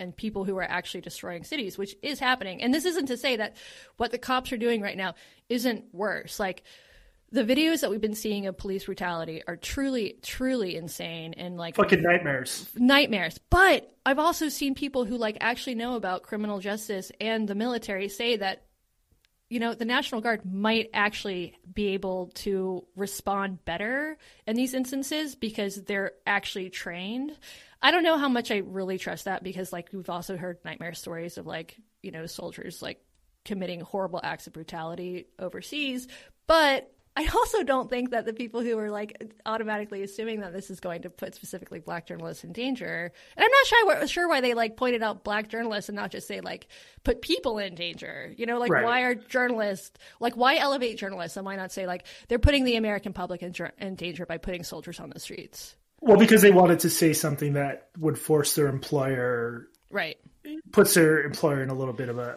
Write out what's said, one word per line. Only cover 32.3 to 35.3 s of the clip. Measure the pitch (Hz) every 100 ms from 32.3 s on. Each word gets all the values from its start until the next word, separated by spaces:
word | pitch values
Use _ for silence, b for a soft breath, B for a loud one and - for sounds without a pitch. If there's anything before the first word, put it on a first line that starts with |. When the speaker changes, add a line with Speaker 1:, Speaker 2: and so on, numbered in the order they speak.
| - 175 175 - 175
Speaker 1:
like, | - - _ _ _ _
committing | - 202 180 175
horrible | 165 202 190 170
acts | 156 160 -
of |
brutality | 160 160 170 165 175 180 180 -